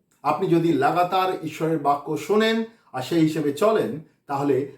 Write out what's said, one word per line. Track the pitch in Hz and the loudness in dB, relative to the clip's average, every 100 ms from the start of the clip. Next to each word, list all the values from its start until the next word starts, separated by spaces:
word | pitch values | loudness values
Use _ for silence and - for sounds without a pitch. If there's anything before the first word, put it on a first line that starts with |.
| _ _ | _ _
আপনি | 143 156 185 | -4 -2 2
যদি | 165 165 | 2 4
লাগাতার | 139 143 175 175 190 185 - | 2 2 0 0 0 0 -2
ঈশ্বরের | 160 - 160 160 | -8 -4 -2 0
বাক্য | 143 143 - 151 | 0 0 -2 -6
শোনেন | - 208 220 226 226 - _ | 0 2 2 0 -4 -10 _
আর | 131 | -10
সেই | 127 170 | -2 2
হিসেবে | 156 156 147 | 2 2 -2
চলেন, | 139 208 214 107 160 - _ - | 0 2 2 0 -6 -12 _ -8
তাহলে | 139 143 127 143 | -4 0 0 -2